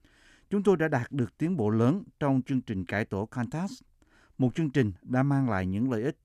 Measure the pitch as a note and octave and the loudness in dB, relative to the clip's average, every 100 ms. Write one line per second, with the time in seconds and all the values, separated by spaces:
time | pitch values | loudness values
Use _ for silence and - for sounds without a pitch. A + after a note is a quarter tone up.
0 | _ _ _ - _ G3+ G3+ F#3 D#3 C#3+ | _ _ _ -20 _ 0 4 4 4 0
1 | A#2+ C3+ A#2+ - D#3 F#3 G#2+ A2 A#2 F#3 | -2 -4 -4 -2 -4 0 2 4 4 2
2 | - _ D3 C3+ B2 C3+ - G2+ F2+ G2+ | -4 _ 0 0 0 -4 -2 -6 -4 -4
3 | A2+ G2 A2 B2+ A#2+ D3+ G3 - - _ | -2 -4 -4 -6 -6 -6 -8 -10 -20 _
4 | _ _ _ _ B2+ A2+ D#3+ C#3 A2 F#2 | _ _ _ _ 0 0 0 2 0 0
5 | - B2+ C#3 C#3 C3 G2 F#2 F#2+ B2+ A#2 | -4 0 2 2 0 0 -2 -2 -2 -2
6 | B2 - | -2 -6